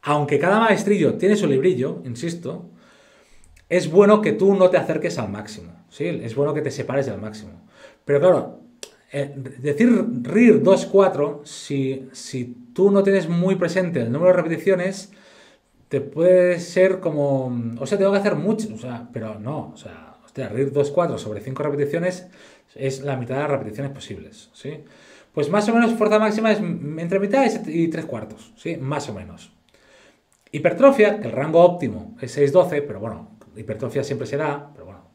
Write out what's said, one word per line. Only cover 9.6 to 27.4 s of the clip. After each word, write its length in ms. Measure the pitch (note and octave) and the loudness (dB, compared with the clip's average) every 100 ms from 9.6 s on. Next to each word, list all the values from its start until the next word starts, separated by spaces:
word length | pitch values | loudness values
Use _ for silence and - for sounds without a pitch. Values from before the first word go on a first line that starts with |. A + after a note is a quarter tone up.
| C#3 C#3+ A#3+ G#3+ - - | -4 2 4 4 2 -4
rir 400 | - F#3+ A#3+ - | 0 6 8 8
dos 220 | - F#3+ | 6 4
cuatro, 560 | - G3 F#3+ - D3 C#3+ | 4 4 4 2 -2 -4
si, 640 | - - - C#3 C3 C3+ C3+ | -14 -18 -6 -4 -2 -4 -10
si 420 | - - C3+ A#2+ - - | -18 -10 -8 -8 -12 -14
tú 160 | - G3 | 2 4
no 120 | G3 | 4
tienes 260 | G3 G3 D#3+ | 4 2 0
muy 260 | E3+ F#3 | 0 0
presente 480 | F#3+ F3 F3+ F3+ C3 | 0 0 0 -2 -2
el 100 | A2+ | -2
número 200 | C3 F3 | 2 4
de 40 | F3+ | 4
repeticiones, 760 | E3 D#3+ - F#3 F3+ G3 - - - - - _ _ _ _ | 2 -2 0 0 0 -6 -14 -20 -20 -20 -20 _ _ _ _
te 120 | C#3 | -6
puede 600 | C#3+ D3 F3 F#3 F3+ F3 | -4 0 4 6 6 2
ser 400 | E3+ - F#3 F#3 | -2 2 4 2
como, 460 | E3+ D3+ C#3+ C3+ B2+ B2 A#2 A#2 | -2 -2 0 0 -2 -4 -6 -8
"O 80 | C3+ | -4
sea, 100 | G3+ | 0
tengo 160 | G3 | 2
que 60 | G3 | 2
hacer 160 | G3+ | 0
mucho", 400 | D#3 E3+ A3 - | -2 -2 -2 -4
o 40 | - | -10
sea, 300 | B2+ A#2+ - | -12 -12 -12
pero 260 | - A2 G#2 | -10 -10 -10
no, 320 | A2 D3+ - | -8 -8 -10
o 40 | - | -16
sea, 400 | - - - - | -20 -20 -20 -20
hostia, 240 | _ - B2 | _ -12 -8
rir 220 | A2 C3+ | -2 -2
dos 200 | C3 C#3+ | 0 0
cuatro 260 | - E3+ - | 2 0 -2
sobre 240 | - G#2+ | -8 -10
cinco 220 | A2+ C3 | -10 -6
repeticiones 640 | D3+ C#3+ C#3+ E3 F3 F3+ - - - - _ | -4 -2 -2 0 -2 -4 -12 -20 -20 -20 _
es 280 | - C3+ C3+ | -6 -6 -4
la 140 | C#3 B2+ | -6 -6
mitad 200 | A#2+ C3 | -4 -4
de 60 | |
las 80 | - | -2
repeticiones 400 | C#3 A2+ G#2+ C#3 | -4 -4 -8 -10
posibles, 580 | - - F#2+ D#2+ - - | -10 -14 -14 -16 -20 -20
¿sí? 280 | _ C3+ D3+ - - - - _ | _ -14 -14 -18 -20 -20 -20 _
Pues 160 | - C#3+ | -4 0
más 180 | G3 G#3 | 0 2
o 60 | |
menos 200 | A#3 A#3 | 2 2
fuerza 240 | A#3 A3 G#3+ | 2 2 2
máxima 340 | G#3+ G#3+ A3 | 2 0 0
es 60 | G#3+ | 0
m-, 420 | F3 E3+ C#3+ D#3+ | -2 -6 -8 -8
entre 200 | E3+ F#3+ | -2 -2
mitad 240 | G3 C4+ | 0 2